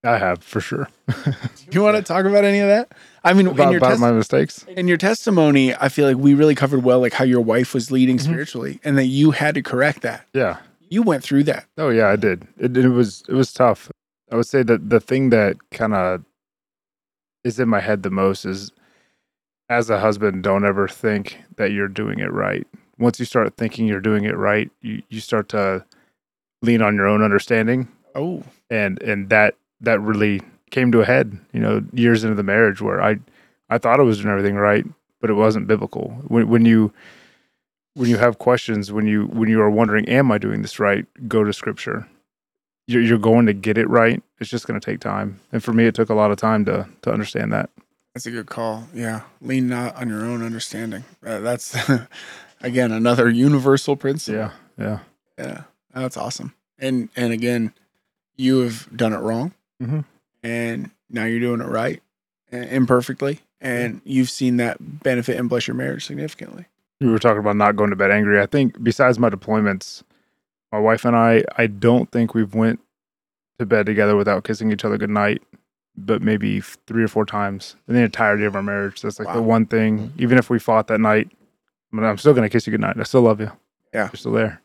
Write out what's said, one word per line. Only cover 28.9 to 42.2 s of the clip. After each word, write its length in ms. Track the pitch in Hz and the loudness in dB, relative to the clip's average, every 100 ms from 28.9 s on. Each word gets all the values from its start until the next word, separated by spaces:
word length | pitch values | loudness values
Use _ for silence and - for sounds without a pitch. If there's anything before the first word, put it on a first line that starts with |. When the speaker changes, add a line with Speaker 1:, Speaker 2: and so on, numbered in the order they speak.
| 92 | -4
Speaker 1:
and 260 | 113 101 98 | -6 -6 2
that, 260 | 110 107 - _ _ | 4 4 0 _ _
that 180 | 113 107 | -2 0
really 420 | 107 104 104 98 - _ _ | 0 0 0 -2 -8 _ _
came 200 | - 123 | 0 4
to 80 | 117 | 4
a 40 | |
head, 320 | 107 127 117 98 _ | 4 2 0 -6 _
you 60 | 117 | -4
know, 220 | 110 107 104 | -2 -2 -4
years 300 | 123 120 113 | 0 2 4
into 120 | 110 | 0
the 80 | 104 | -2
marriage 380 | 98 104 110 98 | 0 2 2 0
where 200 | 104 95 | -4 0
I, 160 | 101 107 - _ _ _ _ | 0 -2 -8 _ _ _ _
I 80 | 113 | -2
thought 220 | 117 131 | 2 4
I 40 | |
was 140 | 127 104 | 4 2
doing 100 | 104 | -2
everything 240 | 98 101 | -2 -2
right, 300 | 101 104 104 - - _ _ | 0 2 2 -2 -14 _ _
but 80 | 113 | -2
it 40 | |
wasn't 340 | 104 110 107 101 | 2 2 0 -2
biblical. 420 | 107 101 - - 117 143 | -2 -2 -8 -10 -12 -2
When, 220 | 117 110 | 0 4
when 160 | 117 | 4
you, 260 | 117 110 107 _ - - _ _ _ _ _ _ _ | 6 4 2 _ -20 -20 _ _ _ _ _ _ _
when 160 | 143 120 | -4 0
you 80 | 110 | 2
have 200 | 120 107 | 2 2
questions, 520 | 123 123 - 107 98 | 0 0 -2 -4 -4
when 160 | 104 107 | -2 0
you, 180 | 104 104 | 0 -2
when 200 | 110 110 | -2 0
you 120 | 110 | 4
are 80 | 107 | 4
wondering, 380 | 104 113 107 - | 4 2 0 0
"Am 220 | 123 135 | 2 2
I 60 | 104 | 0
doing 240 | 104 104 | -2 -6
this 160 | 101 - | -8 -2
right?" 260 | 104 101 - - 120 | 0 0 -4 -14 -4
go 160 | 110 | 0
to 100 | 104 | 0
Scripture. 540 | 101 - 104 - 113 120 _ | -2 -8 -10 -8 -10 -10 _